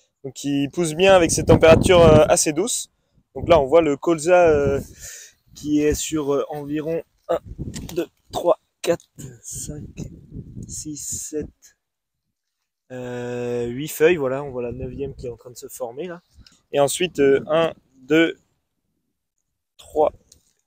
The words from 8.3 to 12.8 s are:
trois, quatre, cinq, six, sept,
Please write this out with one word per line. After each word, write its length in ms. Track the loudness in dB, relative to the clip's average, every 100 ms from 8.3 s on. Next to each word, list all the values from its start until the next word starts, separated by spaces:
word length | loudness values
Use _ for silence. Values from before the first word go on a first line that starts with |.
trois, 300 | -4 -2 -2 _ _
quatre, 300 | -4 -4 _ -20 -20 -18
cinq, 400 | -16 -14 -12 -12 -16 -16 -16 -18 -20 -18 -18 -18 -16
six, 280 | -14 -14 -12
sept, 520 | -12 -12 -10 -10 -10 _ _ _ _ _ _ _ _ _ _ _ _ _